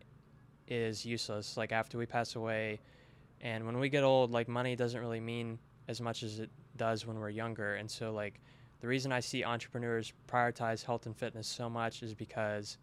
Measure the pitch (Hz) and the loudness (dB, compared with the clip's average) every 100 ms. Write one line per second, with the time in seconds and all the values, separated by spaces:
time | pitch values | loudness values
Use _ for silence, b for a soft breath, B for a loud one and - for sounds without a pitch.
0 | - - - - - - - 120 113 107 | -14 -20 -20 -20 -20 -16 -4 0 0 -2
1 | 117 117 - 104 104 120 107 113 110 120 | -2 -2 -2 -4 -4 -2 0 2 0 -2
2 | 113 120 113 117 113 110 110 107 B B | 0 0 0 -2 0 0 0 -4 B B
3 | B B B - 117 113 113 123 139 143 | B B B -10 -4 -4 -2 0 4 6
4 | 135 131 120 117 117 120 127 123 120 120 | 8 8 6 4 2 0 2 2 2 0
5 | 120 113 113 117 117 113 - - - 113 | -2 -2 -2 -2 -4 -6 -12 -14 -8 -4
6 | 117 - 110 107 110 - - 123 113 110 | -2 -2 -4 -4 -8 -10 -12 -2 0 0
7 | 117 110 107 107 113 110 104 101 107 - | -2 -4 -4 -4 -4 -2 0 -2 -4 -4
8 | 113 107 104 - B B B B 120 131 | -4 -2 -4 -6 B B B B 0 2
9 | 135 123 - 131 95 117 - 120 117 113 | 2 0 0 0 0 0 -2 -4 0 0
10 | 110 - - 123 120 117 117 113 - 117 | -2 -8 0 4 4 2 0 0 0 -2
11 | 117 104 117 110 107 - 117 117 113 - | -2 -4 -4 -4 -6 -4 -4 0 -2 -2
12 | 113 107 110 117 107 104 104 - | -8 -8 -6 -2 0 -2 -4 -10